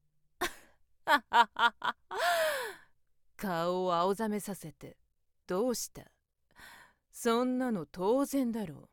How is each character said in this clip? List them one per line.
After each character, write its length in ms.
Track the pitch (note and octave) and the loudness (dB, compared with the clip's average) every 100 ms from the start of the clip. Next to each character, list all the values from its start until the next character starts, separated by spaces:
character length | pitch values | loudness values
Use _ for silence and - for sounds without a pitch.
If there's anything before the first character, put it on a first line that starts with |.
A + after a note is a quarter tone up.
| _ _ _ _ C4 - - _ _ _ - | _ _ _ _ -6 -6 -16 _ _ _ 2
<laughs> 880 | D4 - A#3+ A3+ - A#3 - - - _ F#4+ E5+ E5+ D#5+ C#5+ A#4 F4+ - _ _ _ _ - | 2 4 4 4 4 0 0 -4 -6 _ -2 0 2 0 -2 -6 -10 -18 _ _ _ _ -10
顔 500 | G3+ E3 E3+ F3+ F#3 | -4 -2 0 0 0
を 100 | E3+ | 2
青 180 | F3+ | 2
ざ 160 | G3 A3 | 2 -2
め 100 | G#3 | -4
さ 140 | G3 | -6
せ 180 | F#3+ D#3+ | -10 -12
て、 280 | - B2+ - _ _ _ _ - | -16 -18 -20 _ _ _ _ -4
ど 220 | F3+ B3+ | 0 0
う 60 | A3+ | -2
し 160 | - | -6
た？ 120 | - - _ _ _ _ - - - - _ _ | -12 -20 _ _ _ _ -20 -20 -20 -20 _ _
そ 320 | - A#3+ A3+ | -4 0 2
ん 140 | B3+ B3+ | 2 0
な 140 | B3+ | 0
の 140 | G#3+ D3+ | -2 -4
当 400 | - F#3 B3+ C#4 | -4 2 2 2
然 260 | C#4 B3 | 0 0
だ 140 | A3+ F#3+ | -2 -6
ろ 240 | C3+ - | -10 -18